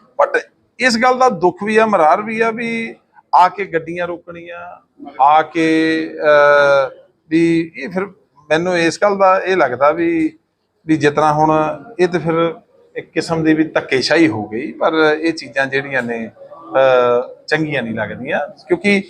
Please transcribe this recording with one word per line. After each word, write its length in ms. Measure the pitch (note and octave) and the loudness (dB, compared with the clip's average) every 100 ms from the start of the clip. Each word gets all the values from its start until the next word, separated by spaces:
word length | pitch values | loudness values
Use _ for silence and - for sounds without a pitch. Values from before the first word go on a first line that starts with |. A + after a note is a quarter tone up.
But 380 | _ - - - - _ _ - | _ -2 0 -2 -6 _ _ -4
ਇਸ 180 | B3+ A3+ | -2 0
ਗੱਲ 200 | B3+ B3+ | 0 2
ਦਾ 120 | B3+ | 2
ਦੁੱਖ 280 | F#3+ F3 E3+ | 2 -2 -2
ਵੀ 140 | G3+ A3 | 0 2
ਆ, 80 | A3 | 2
ਮਰਾਰ 360 | G3 D#3 F#3 | 4 4 2
ਵੀ 180 | G#3+ A3 | -2 -4
ਆ 120 | A3+ | -2
ਵੀ 440 | A3 A#3 A3+ A3+ - _ _ _ D3+ | -2 -6 -6 -8 -12 _ _ _ 2
ਆ 140 | F3+ | 2
ਕੇ 160 | F#3 F#3 | 0 -6
ਗੱਡੀਆਂ 420 | D#3+ D#3+ F3 F3 | -6 -6 -8 -8
ਰੋਕਣੀਆਂ, 760 | E3+ E3+ E3+ E3+ F3 F3 - _ _ - - | -10 -14 -20 -18 -18 -18 -20 _ _ -16 0
ਆ 200 | C#3 D#3 | 2 4
ਕੇ, 680 | D#3 E3 D#3+ D#3+ D#3+ D#3+ D#3+ D#3+ | 2 0 2 2 2 0 -4 -2
ਅਹ, 760 | D#3 D3 D3 D3 C#3+ C#3 C3 - _ _ _ | 2 4 6 6 4 4 0 -6 _ _ _
ਵੀ 420 | D#3+ E3 E3 E3 A#3+ | 0 2 2 -2 -10
ਇਹ 140 | C4 | -10
ਫਿਰ 160 | F3+ G3 - _ _ - | -8 -8 -12 _ _ -4
ਮੈਨੂੰ 280 | D#3 F3 F3 | -2 0 0
ਇਸ 220 | E3 D#3 | 0 0
ਗੱਲ 160 | G3+ G3+ | 0 4
ਦਾ 220 | F#3+ F#3+ | 4 4
ਇਹ 180 | F3+ F#3 | 2 0
ਲੱਗਦਾ 340 | C#3 B2 C#3+ | 0 2 0
ਵੀ, 460 | E3 E3+ E3 D#3 - _ _ _ _ D#3+ | 2 0 0 -2 -4 _ _ _ _ -4
ਵੀ 120 | D#3 | 0
ਜਿਸ 140 | D3 | 0
ਤਰ੍ਹਾਂ 220 | D3 D3+ | 2 0
ਹੁਣ 500 | D3+ D#3 D#3 D#3 D3+ - - | 2 2 2 -2 -6 -12 -2
ਇਹ 80 | F3+ | -2
ਤੇ 120 | F3 | -2
ਫਿਰ 360 | D#3 E3 E3 D#3+ _ _ _ E3 | -2 -2 -2 -4 _ _ _ -16
ਇੱਕ 160 | - | -8
ਕਿਸਮ 320 | D#3+ D#3 E3 | -8 -4 -2
ਦੀ 100 | D#3 | 2
ਵੀ 100 | D#3 | 2
ਧੱਕੇਸ਼ਾਹੀ 640 | D#3 D#3+ - C3 A#2 D#3 D#3 | 0 -4 -2 -2 2 2 2
ਹੋ 200 | A2+ G#2 | 0 -6
ਗਈ। 240 | A2 D#3+ | -8 -10
ਪਰ 220 | - G#3 D#3+ D#3 D3+ | -4 -2 2 2 0
ਇਹ 140 | E3 | -2
ਚੀਜ਼ਾਂ 320 | D#3+ C3+ C#3 C3+ | -6 -8 -6 -4
ਜਿਹੜੀਆਂ 380 | C3+ C#3 C3+ | -4 -4 -6
ਨੇ, 280 | A#2+ A#2 A2 - - | -4 -8 -10 -14 -20
ਅਹ, 920 | - - C3 C3 B2+ B2 A#2+ B2+ - - | -20 -4 2 4 4 2 0 -2 -10 -6
ਚੰਗੀਆਂ 360 | D#3 D#3 C#3+ | -4 -2 -4
ਨਹੀਂ 120 | A#2 A2 | -6 -6
ਲੱਗਦੀਆਂ, 440 | G#2 G#2+ C3 G3 - - - | -8 -8 -8 -6 -6 -12 -6
ਕਿਉਂਕਿ 360 | F3 G3+ G3+ | -2 0 -2